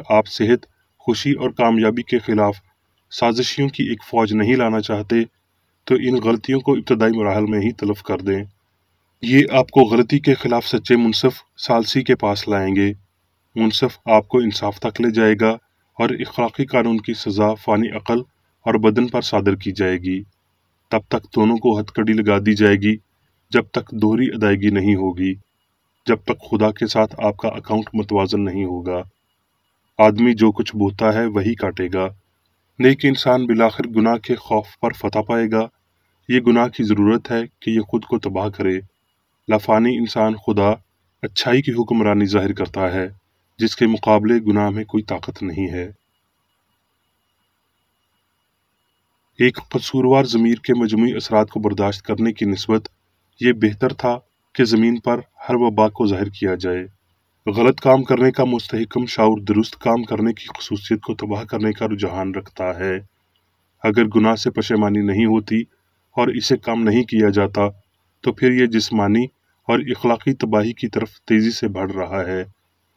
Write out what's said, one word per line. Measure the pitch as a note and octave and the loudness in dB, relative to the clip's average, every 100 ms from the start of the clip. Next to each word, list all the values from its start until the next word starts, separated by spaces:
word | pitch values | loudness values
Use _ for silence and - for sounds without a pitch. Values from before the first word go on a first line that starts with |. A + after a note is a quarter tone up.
| - | 2
آپ | G#2+ G#2+ | 2 2
صحت، | - A2 A#2+ - _ _ _ | 0 2 2 -2 _ _ _
خوشی | - A2+ C#3+ | -4 -2 -2
اور | - B2+ | -2 -4
کامیابی | - A#2 A2+ A2 A#2 | 0 2 2 2 0
کے | A#2+ B2 | -2 -2
خلاف | - G#2+ G#2 G2+ _ _ _ _ _ | 0 0 0 -2 _ _ _ _ _
سازشیوں | - A#2 A#2 B2 - C#3 | -2 0 0 -2 -2 -4
کی | - | -2
ایک | A#2 A2+ | -4 -6
فوج | - A#2+ G#2+ | -4 -2 0
نہیں | G#2+ G#2+ B2+ | 2 2 2
لانا | A#2 A2 | 2 -2
چاہتے، | G#2 G#2 G2+ A#2 A#2 _ _ _ _ _ - | -2 -6 -2 -2 -2 _ _ _ _ _ 0
تو | B2+ | 0
ان | B2+ B2 | 2 0
غلطیوں | A2 A2+ A#2 C3+ | 0 -2 0 -2
کو | C3+ | 0
ابتدائی | C3+ - A2+ A2 A2+ | 0 0 2 2 0
مراحل | G#2 G2 G#2+ | 0 0 0
میں | G#2 | 0
ہی | G#2+ | -2
تلف | A#2 G#2 G#2 | -2 -4 -4
کر | - F#2 | -6 -6
دیں۔ | G2 G2 G2+ _ _ _ _ _ _ _ | -2 -4 -6 _ _ _ _ _ _ _
یہ | A#2 C3 - | 2 4 6
آپ | C3 B2+ | 4 4
کو | G#2+ | 4
غلطی | G#2 A#2 A#2 C#3+ | 6 4 2 2
کے | C#3+ | 2
خلاف | C3 B2 A#2 - | 0 0 -2 -2
سچے | A#2 - A#2+ | -2 2 4
منصف | A2+ G#2+ - - _ - | 4 2 0 -2 _ -8
ثالثی | - A#2 A2 C3+ | -2 0 0 0
کے | B2+ B2+ | 0 0
پاس | G#2 G2+ - | 0 -2 -2
لائیں | G2+ F#2+ G2 | -2 0 0
گے۔ | G2+ G2+ _ _ _ _ _ A2+ | 0 -2 _ _ _ _ _ -2
منصف | A2 - B2 - - | 0 0 -2 -2 2
آپ | G#2+ G#2+ | 2 4
کو | B2+ | 0
انصاف | A2+ G2+ G#2 G2+ | 0 -2 -6 -6
تک | A2+ - | -6 -2
لے | A#2 | -2
جائے | A2 A2 G#2 | 2 2 4
گا | A2 A2+ _ _ _ | 0 -2 _ _ _
اور | - A#2 | -4 -4
اخلاقی | A#2 B2 - A#2+ - C3+ | -4 -6 -4 -4 -4 -2
قانون | B2+ A#2 A2+ | 0 0 -2
کی | A2 | -4
سزا | A2+ G#2+ G2+ G#2+ | -8 -4 0 0
فانی | G#2+ - G#2 A#2 | -2 -2 -2 -2
عقل | G#2 G#2+ A#2 - _ _ _ | -4 -2 -2 -4 _ _ _
اور | A#2 | -2
بدن | A2 A2 G#2+ A#2+ | 2 4 2 0
پر | C3 | -2
صادر | - G#2+ G2+ G2 | -2 0 0 -2
کی | G2 | -4
جائے | F#2 F#2 F#2 | -2 -2 -2
گی۔ | F2+ F#2+ G2+ _ _ _ _ _ - | -4 -6 -8 _ _ _ _ _ -6
تب | A2 - | -6 -2
تک | B2+ - A#2+ | -6 -4 2
دونوں | A2 A2+ | 2 2
کو | B2 G#2+ | 2 0
ہتھ | G2+ | -2
کڑی | - A2 | -2 0
لگا | A2 G#2 G2+ | 2 2 2
دی | G2+ G#2 | 2 4
جائے | G#2 G2+ | 4 4
گی، | G#2 G#2+ _ _ _ _ _ | 2 -2 _ _ _ _ _
جب | A#2+ G#2 | -2 -2
تک | - - | -6 -6
دوہری | A2+ G#2+ A2+ C3 | -2 0 2 -2
ادائیگی | A#2 G#2+ G2+ G#2 | 0 0 2 2
نہیں | G2+ G2 F#2+ | 2 2 0
ہوگی۔ | F#2+ F2 F#2+ G2 _ _ _ _ _ _ - | 0 -2 -4 -6 _ _ _ _ _ _ -2
جب | A2+ | -2
تک | - - - | -2 -8 -4
خدا | G#2+ G#2+ | 0 0
کے | G#2+ A2 | 0 -2
ساتھ | A2+ A2 - | 0 -2 -2
آپ | G#2 G2+ | -4 -2
کا | A2 | -6
account | - - A2 G#2+ | -6 -4 -4 -4
متوازن | G#2+ G#2 G#2 F#2+ G#2 | -6 -2 -2 0 -2
نہیں | G2 F#2+ F#2 | -4 -4 -6
ہوگا۔ | F2+ F2 F2+ F#2 _ _ _ _ _ _ _ _ - | -6 -6 -8 -8 _ _ _ _ _ _ _ _ 2
آدمی | G#2+ G#2+ A#2+ | 4 6 2
جو | A2+ A2 | 4 4
کچھ | G#2 A2 A2 | 2 -4 -2
بوتا | G2 G2 A2 | -2 0 0
ہے | G#2+ A#2 | 0 0
وہی | G#2 G#2 A#2 | -2 -2 -2
کاٹے | F#2+ F2+ F#2 | -4 -4 -4
گا۔ | F#2+ F#2+ G2 _ _ _ _ _ - | -4 -4 -8 _ _ _ _ _ 2
نیک | B2+ C#3 C#3 | 2 4 2
انسان | C3+ - B2+ B2 | 0 2 2 2
بالآخر | A2+ A2+ - B2 | 2 2 0 -4
گناہ | A2 A2+ A#2 | 0 0 0
کے | - A#2+ | -4 -6
خوف | - G#2+ - - | -4 -4 -4 -6
پر | A#2 | -6
فتح | - G2+ G#2+ | -4 -4 -4
پائے | G#2+ A#2 A2+ | -2 -2 0
گا۔ | A2 A2+ _ _ _ _ _ - | -2 -2 _ _ _ _ _ -2
یہ | B2 | -2
گناہ | A#2+ A#2 A#2+ | 2 0 0
کی | - | -2
ضرورت | A2 G#2 G#2 A2+ - | -2 2 2 0 -2
ہے | A#2 A#2 _ | -6 -6 _
کہ | - | -4
یہ | A2+ | -4
خود | G#2 A#2 | -2 -6
کو | - A#2 | -4 -6
تباہ | - F#2+ G#2+ | -4 -4 -6
کرے۔ | G2+ F#2+ F#2 G2 _ _ _ _ _ - | -4 -4 -4 -8 _ _ _ _ _ -2
لافانی | G#3+ - G#3+ A#2+ A#2+ | -2 2 2 2 0
انسان | A#2 A#2+ A2 A2 | -4 -2 -2 -2
خدا | - G2+ G2+ A2 _ _ _ _ | -4 0 0 0 _ _ _ _
اچھائی | A2 - B2 B2+ | -10 -6 0 0
کی | C#3 | 0
حکمرانی | A#2 A2+ A#2 G#2 G#2 G2+ | -2 0 0 2 2 2
ظاہر | G2+ G2 | 0 0
کرتا | G2+ F#2 F#2+ F#2 | -2 -6 -4 -4
ہے، | F#2 F#2 G2+ _ _ _ - | -4 -6 -10 _ _ _ -4
جس | A2+ - | -4 2
کے | A#2 | 0
مقابلے | G#2+ A2 G#2+ G#2+ A#2+ G#2+ | 2 2 2 4 2 2
گناہ | G#2 G#2 | 0 0
میں | G#2 | -4
کوئی | G#2+ G#2+ | -4 -4
طاقت | G#2+ F2+ - - | -4 -8 -10 -10
نہیں | F#2+ D#2+ F#2 | -8 -6 -6
ہے۔ | F#2 F#2 G#2 _ _ _ _ _ _ _ _ _ _ _ _ _ _ _ _ _ _ _ _ _ _ _ _ _ _ _ _ _ _ _ _ _ - | -6 -10 -14 _ _ _ _ _ _ _ _ _ _ _ _ _ _ _ _ _ _ _ _ _ _ _ _ _ _ _ _ _ _ _ _ _ 0
ایک | B2 - - | 0 0 -6
قصوروار | C3 - C3+ B2+ C3+ | -6 -4 0 4 4
ضمیر | C3 A2+ A2+ A#2 | 4 2 2 0
کے | - | 0
مجموعی | A#2+ A2+ A2 A#2+ | 0 0 0 0
اثرات | A2 - A2 G#2+ | -2 0 0 0
کو | A2 | -2
برداشت | G#2 G2+ G2+ G2 | -2 0 -2 -4
کرنے | - G#2 A2+ | -6 -2 -2
کی | G#2+ G2+ | -2 -4
نسبت | F#2+ - A2 G#2 _ _ _ _ - | -2 0 -2 -2 _ _ _ _ -2
یہ | B2 | 0
بہتر | A#2 G#2+ G#2 B2+ | 2 0 0 -4
تھا | - B2 A#2+ - _ _ | -2 -4 -4 -8 _ _
کہ | - | -2
زمین | A#2+ A2+ A#2 A#2+ | 2 2 2 0
پر | B2 A#2+ | -2 -4
ہر | - - - A#2+ | -6 -14 -4 0
وبا | A#2+ G#2+ G#2+ | 0 2 0
کو | - G#2+ | 2 -2
ظاہر | F#2+ G2+ | -2 -4
کیا | G2+ G2 F2+ | -4 -4 -4
جائے۔ | F2+ F2+ F#2+ _ _ _ _ _ G#2+ | -4 -6 -8 _ _ _ _ _ -6
غلط | G#2 A#2+ A#2+ | 2 2 4
کام | C3+ C3 | 4 4
کرنے | B2 B2+ C3 | 4 2 2
کا | B2+ | 2
مستحکم | B2+ A#2 - A2 A2 B2 A#2+ | 0 -2 -4 -6 -4 -4 -4
شعور | - G#2+ G#2+ | 0 0 0
درست | G#2 G#2 A2+ - | 0 0 -2 -4
کام | C#3 A#2+ | -2 -2
کرنے | A2+ G#2+ A2 | -2 -2 -2
کی | A2 - - | -4 -10 -16
خصوصیت | - G2+ - A2 | -10 -8 -4 -6
کو | - A2 | -6 -10
تباہ | G#2 G2+ | -8 -8
کرنے | A2 A2+ G#2+ | -6 -4 -4
کا | G#2 A2 | -2 -4
رجحان | G2+ G2 F2+ F#2+ F#2+ | -4 -6 -6 -6 -8
رکھتا | G2 - F#2 F2+ | -12 -8 -8 -6
ہے۔ | F#2+ F#2 - _ _ _ _ _ _ _ | -6 -6 -10 _ _ _ _ _ _ _
اگر | A2 G#2+ A2 | -2 2 2
گناہ | A2+ A2 A2 | 4 2 2
سے | A#2+ | -2
پشیمانی | - - A2 G#2 G#2 | -4 -2 0 0 0
نہیں | G2+ G2 A2+ | 0 0 2
ہوتی | A2 G#2 A2+ A2+ _ _ _ _ | 0 0 -4 -4 _ _ _ _
اور | - B2 | -2 -2
اسے | A#2+ - C3 | -2 -2 -2
کم | - A2+ | -2 -2
نہیں | A2 A2+ | 2 2
کیا | A#2+ A2 G#2 | 2 2 2
جاتا، | G2 G2 G#2 G2+ G2+ _ _ _ _ | 2 0 0 -2 -4 _ _ _ _
تو | B2+ | -6
پھر | A2 B2+ | 2 2
یہ | B2+ B2 | 4 2
جسمانی | A2+ - A2 G2+ A2 B2+ _ _ _ - | 2 0 0 2 2 0 _ _ _ -2
اور | A#2+ | -2
اخلاقی | B2+ B2 A#2+ A#2 - | -2 -2 0 0 -2
تباہی | C3 A2+ G#2+ G#2+ | -4 0 0 0
کی | A#2+ A#2 | -4 -6
طرف | G#2+ G#2+ - | -4 -6 -8
تیزی | - A2 A2 | 0 2 2
سے | A2+ A2 | -2 -6
بڑھ | F#2+ F#2+ | -4 -6
رہا | F#2+ F#2 G2 F2+ | -6 -6 -6 -4
ہے۔ | F#2 F#2 _ _ _ _ | -6 -8 _ _ _ _